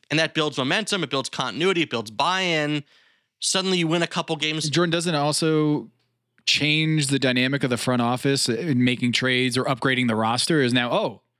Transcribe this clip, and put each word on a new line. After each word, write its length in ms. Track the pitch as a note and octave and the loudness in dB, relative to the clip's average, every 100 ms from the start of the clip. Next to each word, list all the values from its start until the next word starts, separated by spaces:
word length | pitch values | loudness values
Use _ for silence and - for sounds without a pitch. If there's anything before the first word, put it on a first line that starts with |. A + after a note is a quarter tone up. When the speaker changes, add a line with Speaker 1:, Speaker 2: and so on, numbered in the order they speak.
| - | -4
Speaker 1:
and 80 | D3+ | 0
that 160 | D#3 | 0
builds 240 | D#3+ D3+ C3+ | 0 -2 -2
momentum, 460 | C3 G3 G#3 G3+ | -2 -2 -2 -4
it 60 | C#3 | -2
builds 180 | C3+ - | -4 -4
continuity, 540 | - C3 G#2 F#3 F3+ | -4 -6 -2 0 0
it 80 | D3+ | 0
builds 200 | A#2 G#2+ | -4 -4
buy-in. 760 | G#2+ D3+ F#3 F#3 D#3 D3 D3+ - _ _ _ _ - | -2 0 0 0 0 0 -4 -8 _ _ _ _ -8
Suddenly 380 | - F#3+ F#3+ F3+ | -4 -2 0 0
you 80 | E3 | 2
win 140 | F3 | 0
a 60 | E3 | -2
couple 300 | F3+ E3 D#3+ | -4 -4 -2
games. 320 | D#3 D#3 D3+ | -2 -2 -2
Speaker 2:
Jordan, 220 | C#3 F3 | 0 2
doesn't 220 | E3+ E3+ | 0 0
it 40 | D3+ | 0
also 720 | D3 D3 D#3+ D#3 D3+ D3 - _ _ _ _ _ - | 0 0 0 2 2 -2 -6 _ _ _ _ _ -2
change 640 | - D3 D#3 D#3 D#3 C3+ | 2 2 2 2 2 2
the 120 | C#3 | 2
dynamic 440 | C3 B2+ B2+ C#3 C3 | 2 2 2 0 0
of 40 | |
the 60 | A#2+ | 0
front 260 | - B2 | 0 0
office 460 | A#2+ A#2+ C#3 C3+ - | 2 0 0 0 0
in 340 | A2+ E3 B2 | -2 0 2
making 300 | B2+ B2 B2 | 2 2 0
trades 460 | A2+ B2+ B2+ B2+ B2 | 0 2 2 0 0
or 80 | C3 | -2
upgrading 420 | B2+ C#3 B2+ A#2+ | 0 0 2 0
the 80 | A2 | 0
roster? 460 | A2+ B2 - D#3 | 0 0 2 2
Is 100 | B2 | 2
now, 200 | B2 A#2+ | 2 0
"Oh, 300 | E3+ F3 B2 _ | 0 -2 -6 _